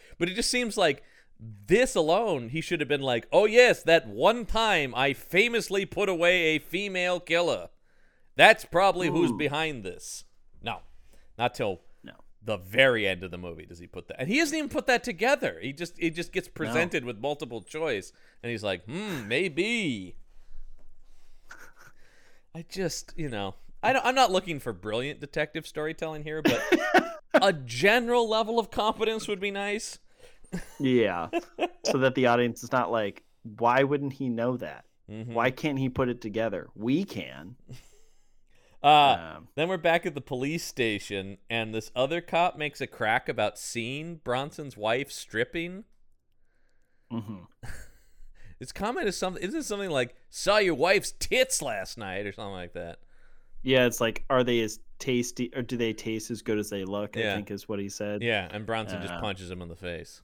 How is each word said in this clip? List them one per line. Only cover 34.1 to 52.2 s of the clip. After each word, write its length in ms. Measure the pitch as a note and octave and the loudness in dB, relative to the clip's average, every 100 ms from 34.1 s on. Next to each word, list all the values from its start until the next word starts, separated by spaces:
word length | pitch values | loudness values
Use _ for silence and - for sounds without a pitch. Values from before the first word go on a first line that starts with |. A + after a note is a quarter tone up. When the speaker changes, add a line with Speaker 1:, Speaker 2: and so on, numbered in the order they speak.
Speaker 2:
he 160 | C3+ C3 | -4 -4
know 260 | A#2 A#2+ B2 | -2 -2 -2
that? 280 | D#2 B1+ - _ - | -6 -12 -20 _ -16
Speaker 1:
Mm-hmm. 240 | G#2+ A#2+ | -14 -6
Speaker 2:
Why 160 | A#2 B2+ | 0 0
can't 300 | C3 D#3 C3+ | 0 -2 -2
he 100 | C3 | -2
put 200 | C3 B2 | 0 -2
it 120 | B2 | -4
together? 480 | A2 G#2+ A2+ F2+ - - | -4 -2 -2 -4 -8 -6
We 280 | A#2 D#3 G3 | 0 0 0
can." 500 | A2 C2+ C2 F2 B2 | -8 -10 -12 -16 -18
Speaker 1:
<laughs> 40 | - B2+ - - - - _ _ _ _ _ - | -18 -20 -20 -20 -20 -20 _ _ _ _ _ 2
Uh, 520 | - D3+ C#3 F#2+ D#2+ D#2 | 8 10 8 4 -2 -14
Speaker 2:
Um, 100 | - - | -10 -4
Speaker 1:
then 120 | E3+ | -2
we're 80 | F3+ | 2
back 300 | E3+ E3+ E3+ | 2 2 0
at 80 | C#3+ | -6
the 60 | |
police 420 | - B2 C#3+ E3 | -6 -4 -2 -4
station, 760 | - - A2+ G2+ - G2 G2 G2 - | -4 -2 0 -2 -4 -8 -8 -12 -6
and 200 | A#2 A2 | -4 -4
this 180 | A2 - B2 | -6 -4 -2
other 240 | C3+ E3+ | 0 -2
cop 380 | E3+ E3 F3 D3+ | -2 0 0 0
makes 240 | D3 - | -8 -6
a 60 | B2+ | -10
crack 420 | - A2 A#2+ - | -4 0 0 0
about 300 | A2+ G#2 - | -2 -2 -2
seeing 560 | - A#2+ A2+ C#3+ E3 E3 | -10 -6 -6 -8 -10 -10
Bronson's 520 | B2 B2 D3 - C#3+ G#2 | -4 -4 -4 -10 -14 -4
wife 360 | A2 B2+ C#3+ | -2 0 -2
stripping. 720 | - - A2 - E3+ F3 F#3+ - _ - _ _ _ _ _ _ _ _ _ - | -10 -6 -4 -2 -4 -8 -10 -18 _ -20 _ _ _ _ _ _ _ _ _ -10
Speaker 2:
Mm-hmm. 320 | A#2 G#2 F#2+ E2 _ | -10 -8 -12 -16 _
Speaker 1:
<laughs> 960 | - - - - - - - - - - | -10 -10 -12 -20 -20 -20 -18 -18 -18 -14
His 120 | B2+ | -12
comment 360 | - G#3 F#4 G#3+ | -6 -4 -2 -4
is 80 | - | -2
something, 260 | F#3 F3+ | -4 -4
isn't 160 | F#3 D#4+ | -6 -4
it 40 | - | -4
something 240 | G3+ F#3+ | -6 -2
like, 240 | C3+ B2 - - | 0 -2 -6 -16
"Saw 280 | - F3+ G#3+ | -4 2 4
your 160 | F#3 C3+ | 4 4
wife's 360 | F3 G3+ - | 4 4 0
tits 500 | - - B3 C4 - | -6 0 2 2 0
last 360 | C#3+ G#2 F#2 - | -2 -6 -8 -8
night," 280 | G2 F#2+ | -6 -6